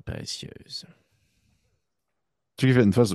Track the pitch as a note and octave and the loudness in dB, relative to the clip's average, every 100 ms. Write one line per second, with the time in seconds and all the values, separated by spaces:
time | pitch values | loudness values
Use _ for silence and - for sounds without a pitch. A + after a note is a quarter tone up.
0 | - - - - - - - - - _ | -14 -14 -14 -14 -16 -20 -18 -18 -20 _
1 | _ _ _ _ _ _ _ _ _ _ | _ _ _ _ _ _ _ _ _ _
2 | _ _ _ _ _ - C3 B2+ G#2+ G2 | _ _ _ _ _ -2 2 4 4 4
3 | A#2 | 0